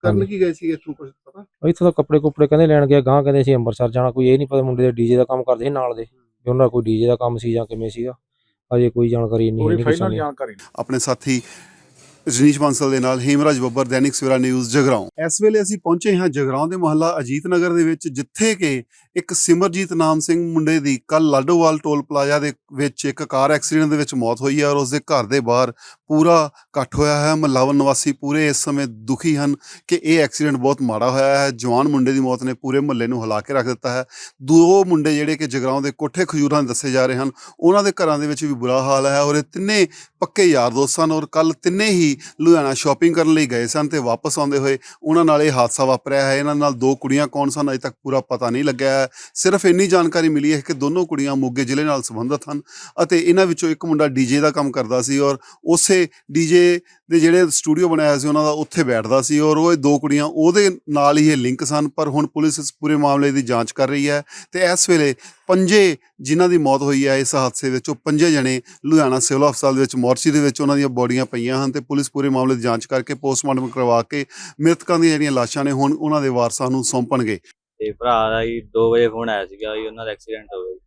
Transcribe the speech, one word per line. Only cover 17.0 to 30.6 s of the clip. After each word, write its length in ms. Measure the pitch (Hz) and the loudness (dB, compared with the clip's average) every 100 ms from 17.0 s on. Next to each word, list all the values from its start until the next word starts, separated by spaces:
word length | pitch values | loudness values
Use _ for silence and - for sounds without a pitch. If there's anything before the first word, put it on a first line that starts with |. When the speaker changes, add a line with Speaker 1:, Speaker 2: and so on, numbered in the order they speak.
| 165 160 | 0 -2
Speaker 1:
ਅਜੀਤ 280 | 123 143 175 | -6 -6 -2
ਨਗਰ 260 | 180 175 | 0 0
ਦੇ 120 | 170 | 0
ਵਿੱਚ, 240 | 165 160 160 | 0 -2 -6
ਜਿੱਥੇ 460 | 131 135 - 220 | -10 -10 -2 0
ਕਿ 280 | 202 165 131 113 _ _ 175 | 0 -2 -4 -8 _ _ -8
ਇੱਕ 160 | 170 | -6
ਸਿਮਰਜੀਤ 600 | 170 - 170 190 175 185 | -4 2 2 2 -2 -4
ਨਾਮ 260 | 165 160 160 | 0 0 0
ਸਿੰਘ 320 | 156 170 170 | 0 -2 0
ਮੁੰਡੇ 260 | 165 156 160 | -2 0 0
ਦੀ 180 | 143 131 _ | 0 -4 _
ਕੱਲ੍ਹ 220 | 156 160 | 0 2
ਲਾਡੋਵਾਲ 480 | 135 135 175 165 156 | 2 2 2 2 0
ਟੋਲ 240 | 151 147 | -2 -4
ਪਲਾਜ਼ਾ 360 | 135 147 139 147 | -2 -2 0 0
ਦੇ 140 | 143 - _ | -2 -8 _
ਵਿੱਚ 320 | 139 139 - | -4 -4 -4
ਇੱਕ 180 | 143 - | -8 -6
ਕਾਰ 280 | 147 135 139 | -4 0 2
ਐਕਸੀਡੈਂਟ 400 | 147 - 156 156 | 0 0 0 0
ਦੇ 60 | 151 | 0
ਵਿੱਚ 180 | 143 | -2
ਮੌਤ 260 | 135 117 117 | -4 -4 -2
ਹੋਈ 200 | 135 143 | -2 0
ਹੈ 60 | 143 | 0
ਔਰ 100 | 143 | 0
ਉਸਦੇ 220 | 131 143 | -2 -4
ਘਰ 260 | - 147 107 | -2 -2 0
ਦੇ 140 | 139 | -2
ਬਾਹਰ 320 | 117 120 127 117 - - _ | 0 0 0 -4 -20 -20 _
ਪੂਰਾ 440 | 151 160 170 151 | 2 4 4 2
ਇਕੱਠ 420 | _ _ 147 127 - | _ _ -8 -6 -2
ਹੋਇਆ 240 | 147 147 | 0 2
ਹੈ। 140 | 147 | 0
ਮੁਹੱਲਾ 380 | 156 151 131 131 | 0 0 2 2
ਨਿਵਾਸੀ 400 | 143 139 135 147 | 2 2 0 -2
ਪੂਰੇ 340 | 135 143 151 151 | -4 -4 0 0
ਇਸ 80 | 135 | -2
ਸਮੇਂ 300 | - 143 139 | -4 -4 -4
ਦੁਖੀ 500 | 110 110 127 165 147 | -8 -6 -2 0 0
ਹਨ 180 | 143 143 - - - | -2 -4 -8 -20 -4
ਕਿ 120 | 175 | -4
ਇਹ 160 | 156 165 | 2 2
ਐਕਸੀਡੈਂਟ 360 | 143 - 151 | 2 0 -2
ਬਹੁਤ 260 | 135 | 0